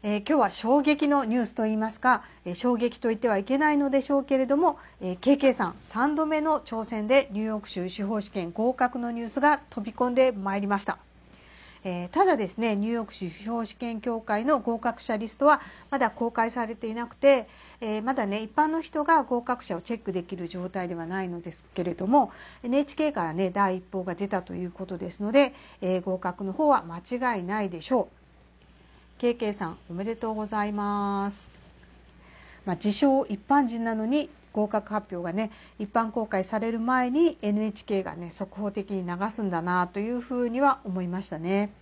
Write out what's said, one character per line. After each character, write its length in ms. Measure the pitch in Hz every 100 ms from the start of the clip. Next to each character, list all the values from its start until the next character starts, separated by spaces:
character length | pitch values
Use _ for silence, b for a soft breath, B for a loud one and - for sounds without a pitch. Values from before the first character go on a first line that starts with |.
え 140 | 214 208
ー、 20 |
今 180 | 208 302
日 20 |
は 100 | 214
衝 280 | - 226 277
撃 280 | 285 294 294
の 160 | 285
ニ 100 | 247 247
ュ 40 |
ー 40 | 220
ス 80 |
と 120 | - 220
い 60 |
い 40 | 220
ま 140 | 220
す 80 | 220
か、 240 | 254 240 B B
え 80 | -
ー、 20 |
衝 220 | 175 247 240
撃 240 | 233 226
と 80 | 233
言 80 | 220
っ 40 |
て 60 | 240
は 100 | 202
い 60 |
け 160 | 202 269
な 140 | 302
い 60 | 294
の 120 | 285
で 100 | 269
し 80 | 262
ょ 60 | 277
う 60 |
け 140 | 269 269
れ 80 | 254
ど 100 | 277
も、 220 | 339 285 B B
え 140 | 185
ー、 40 | 180
ケ 140 | 254
ー 40 | 277
ケ 120 | 277
ー 20 |
さ 140 | 247 185
ん、 100 | -
三 340 | - 220 269
度 100 | 302
目 160 | 311 311
の 200 | 302 302
挑 240 | - 226
戦 240 | 214 214 214
で 180 | 269 -
ニ 80 | 196
ュ 20 |
ー 40 | 220
ヨ 120 | 214
ー 40 |
ク 60 | 202
州 200 | - 180
司 160 | 180
法 160 | 196 214
試 100 | 208
験 220 | 202 175
合 220 | 175 226
格 260 | 254 247 247
の 100 | 240
ニ 120 | 233
ュ 20 |
ー 40 | 233
ス 120 | 269
が 200 | 294 285 -
飛 140 | -
び 60 | 208
込 200 | - 247
ん 40 |
で 160 | 247 262
ま 260 | 208 196 196
い 40 |
り 80 | 202
ま 100 | 202
し 60 |
た。 140 | 202 - - - - B B B B B
え 200 | 190 175
ー、 40 | 175
た 140 | 302
だ 120 | 370 285
で 100 | 196
す 120 | -
ね、 180 | 226 202
ニ 120 | 214
ュ 20 |
ー 20 |
ヨ 120 | 233
ー 20 | 214
ク 60 |
州 140 | - 180
司 200 | 160 202
法 160 | 233
試 100 | 226
験 260 | - 233 226
協 200 | 233 226
会 240 | 220 208
の 160 | 240 294
合 180 | 240 226
格 240 | 240 240
者 140 | - 220
リ 120 | 220
ス 80 | -
ト 100 | 277
は 140 | 285 B B B
ま 80 | 277
だ 120 | 240
公 200 | - 233
開 220 | 233 226
さ 120 | 240
れ 120 | 220 226
て 100 | 220
い 80 |
な 140 | 220 240
く 80 | -
て、 320 | 277 269 214 B B B
え 180 | 226 214
ー、 40 |
ま 120 | 226
だ 100 | 262
ね、 160 | 208 202
一 140 | 220
般 140 | - 311
の 140 | 330
人 200 | 320 311
が 220 | 294 330
合 180 | 262 240
格 220 | 240 247
者 120 | - 175
を 40 |
チ 140 | -
ェ 20 | 233
ッ 60 |
ク 100 | 214
で 100 | 185
き 140 | 175 185
る 100 | 170
状 220 | 185 180
態 180 | 190 180
で 80 |
は 120 | 170 165
な 180 | 185
い 40 | 185
の 120 | 175
で 100 | 170
す 140 | - -
け 80 | -
れ 120 | 180
ど 120 | - 190
も、 240 | 277 247 B B B
エ 60 | 240
ヌ 80 | 262
エ 40 |
イ 40 | 285
チ 80 |
ケ 140 | - -
ー 40 |
か 120 | 190
ら 80 | 170
ね、 180 | 160 190
第 280 | 185 196 185
一 60 | 185
報 140 | 196
が 100 | 185
出 140 | 175 202
た 140 | 202
と 120 | 180
い 100 | 175
う 60 | 180
こ 160 | 175 185
と 100 | 180
で 140 | 180
す 100 | -
の 120 | 202
で、 220 | 262 269 B B B
え 180 | 180 185
ー、 40 |
合 160 | 185 185
格 260 | 185 180
の 80 | 196
方 160 | 190 302
は 160 | 262
間 500 | 170 170 - 247 254
違 60 | 220
い 20 |
な 200 | 175 214
い 60 | 196
で 140 | 175
し 100 | -
ょ 160 | 262 -
う。 1080 | _ - _ - _ - - - - - -
ケ 120 | 240
ー 60 | 240
ケ 120 | 220
ー 20 |
さ 160 | 208 175
ん、 100 | 180 -
お 40 |
め 100 | 175
で 100 | 202
と 160 | 226 226
う 40 |
ご 120 | 214 214
ざ 180 | 214
い 80 | 208
ま 600 | 208 202 208 202 202 202
す。 160 | 202 - - - - - - - - B B B B
ま 100 | -
あ、 20 | 175
自 160 | 208
称 340 | 202 285 269 -
一 140 | 202 -
般 180 | 285 254
人 160 | 226
な 140 | 226 220
の 100 | 220
に 240 | 294 330 - -
合 160 | - 208
格 240 | 214 202
発 240 | 214 208 180
表 80 |
が 80 | 175
ね、 180 | 180 220 B B B
一 120 | 208
般 200 | - 226
公 160 | 226 220
開 180 | 190
さ 140 | 190 220
れ 120 | 226
る 80 | 226
前 320 | 233 254 247
に 280 | 269 339 -
エ 100 | 208
ヌ 100 | 208
エ 40 | 220
イ 40 |
チ 120 | 208
ケ 160 | - 196
ー 20 |
が 120 | 180
ね、 160 | 156 175
速 300 | - 196 -
報 100 | 208
的 220 | 202 196
に 120 | 196 180
流 240 | 175 208
す 120 | 220
ん 80 | 202
だ 120 | 175
な 260 | 175 180 175
と 120 | 202
い 100 | 214
う 100 | 240
ふ 160 | 240 247
う 60 | 240
に 120 | 240
は 200 | 277 262
思 160 | 208 185
い 60 | 180
ま 140 | 180
し 60 | 196
た 100 | 156
ね。 320 | 165 196 208 208